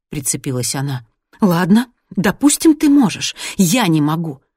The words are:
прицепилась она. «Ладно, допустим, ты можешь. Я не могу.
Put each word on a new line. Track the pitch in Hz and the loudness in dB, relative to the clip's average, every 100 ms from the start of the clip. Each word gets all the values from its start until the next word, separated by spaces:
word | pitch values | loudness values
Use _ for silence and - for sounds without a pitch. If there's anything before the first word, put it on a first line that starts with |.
| _ | _
прицепилась | 147 - 135 143 123 120 143 | -10 -8 -8 -6 -6 -6 -6
она. | 139 131 - _ _ - | -6 -8 -12 _ _ 0
«Ладно, | 190 170 175 214 254 _ - - | 2 2 2 2 0 _ -12 -4
допустим, | 202 - 285 - 330 302 | -2 2 0 2 2 2
ты | 302 | 4
можешь. | 285 214 - - - - - | 4 2 -2 -10 -10 -6 -2
Я | 175 254 185 | 0 2 2
не | 156 | 0
могу. | 147 165 165 131 _ | 0 -2 -6 -10 _